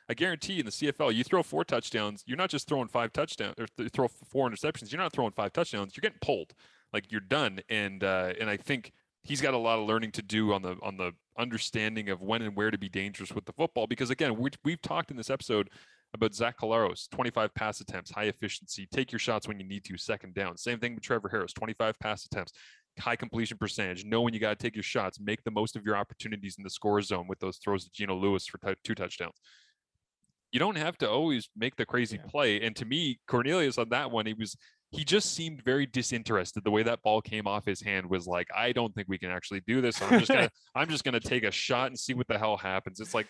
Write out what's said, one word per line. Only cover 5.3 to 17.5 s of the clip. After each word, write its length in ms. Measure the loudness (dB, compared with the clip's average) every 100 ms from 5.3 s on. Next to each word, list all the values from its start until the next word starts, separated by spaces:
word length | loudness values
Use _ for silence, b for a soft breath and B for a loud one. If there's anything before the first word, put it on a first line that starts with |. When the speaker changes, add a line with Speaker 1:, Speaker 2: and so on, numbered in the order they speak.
Speaker 1:
five 180 | 0 0
touchdowns. 460 | 0 0 -2 -4 -2
You're 40 |
getting 180 | -4 -2
pulled. 320 | 0 0 -2 -14 b b b
Like, 180 | -4 -2
you're 80 | -4
done. 400 | 2 2 2 0 -2
And, 380 | 0 0 0 2
uh, 300 | 2 2 0
and 100 | -2
I 60 | -2
think 380 | -2 -2 -4 _ _ _
he's 200 | -6 0
got 120 | 2
a 40 | 4
lot 220 | 4 4
of 60 | 4
learning 280 | 2 2
to 80 | -6
do 320 | 0 2 4
on 80 | 2
the, 160 | 0 -6
on 140 | -6 -4
the 160 | -4 -6 _ -4
understanding 720 | -4 -2 -2 0 0 -2 -4
of 140 | -2
when 200 | 0 0
and 140 | 0 0
where 160 | 0
to 60 | 0
be 100 | -2
dangerous 460 | -4 -4 -6 -8
with 100 | -8
the 80 | -6
football. 320 | -2 0 0 0
Because 260 | 0 -2
again, 260 | 0 0 2
we, 120 | -2 -2
we've 180 | -2 -2
talked 300 | -2 -2 -4
in 60 | -6
this 120 | -4
episode 400 | -4 2 2 2 b b b b
about 200 | 0 0
Zach 240 | 2 -2 0
Collaros, 520 | 2 4 4 0 -6
twenty-five 440 | -2 0 2 0